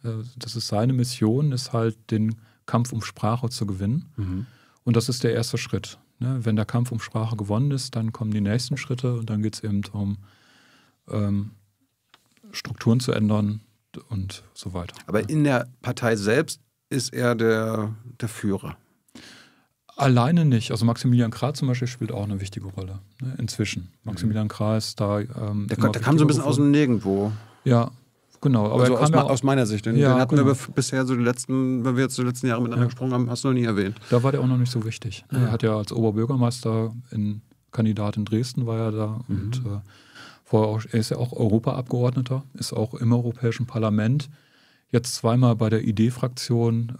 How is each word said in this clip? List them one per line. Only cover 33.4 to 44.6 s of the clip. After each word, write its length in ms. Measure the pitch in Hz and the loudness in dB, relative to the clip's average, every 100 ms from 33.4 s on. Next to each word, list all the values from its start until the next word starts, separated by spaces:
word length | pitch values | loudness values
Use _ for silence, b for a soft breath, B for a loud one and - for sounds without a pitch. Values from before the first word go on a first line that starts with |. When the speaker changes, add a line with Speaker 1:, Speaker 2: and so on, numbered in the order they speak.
Speaker 2:
du 40 | 135 | 0
noch 60 | |
nie 100 | 127 | 2
erwähnt. 360 | 117 101 98 104 - | 2 0 0 -4 2
Speaker 1:
Da 140 | 120 | 2
war 100 | 135 | 4
der 80 | 139 | 2
auch 60 | 127 | 2
noch 100 | 123 | 2
nicht 160 | 123 | 0
so 120 | 117 110 | -2 -4
wichtig. 400 | - 104 - - | -6 -10 -10 -4
Speaker 2:
Ja. 80 | 131 | 0
Speaker 1:
Er 100 | 120 | 0
hat 100 | 113 | 2
ja 140 | 110 107 | 0 0
als 160 | 104 | -2
Oberbürgermeister 1040 | 120 113 104 117 131 120 120 113 113 113 117 - | 0 0 2 0 2 2 0 -2 0 -2 -6 -8
in, 320 | 110 104 107 - _ _ | -4 -2 -4 -12 _ _
Kandidat 460 | - 110 104 104 107 | 0 0 2 -2 -2
in 80 | |
Dresden 420 | 101 110 123 - 117 | 0 0 0 -4 -2
war 120 | 113 | -2
er 140 | 113 | -2
da 280 | 107 107 110 - | -2 -4 -6 -4
Speaker 2:
Mhm. 80 | 98 | -4
Speaker 1:
und, 200 | 101 127 117 | -4 -4 -4
äh, 140 | 101 - B B B B B | -6 -10 B B B B B
vorher 240 | - 113 107 | 0 2 2
auch, 120 | 107 107 | 0 -2
er 100 | 117 | -2
ist 100 | 107 | 0
ja 80 | - | -2
auch 140 | 120 | -4
Europaabgeordneter, 1120 | - 110 107 135 131 123 123 123 131 123 131 - | 0 2 2 0 -4 -4 0 0 0 -2 -4 -8
ist 180 | - - | -10 -6
auch 220 | - 110 | -4 -4
im 180 | - 117 | 0 2
Europäischen 540 | 120 120 117 117 113 120 | 2 0 -2 -4 -2 -4
Parlament, 640 | 110 110 107 110 147 - b b b | -2 0 2 2 0 -2 b b b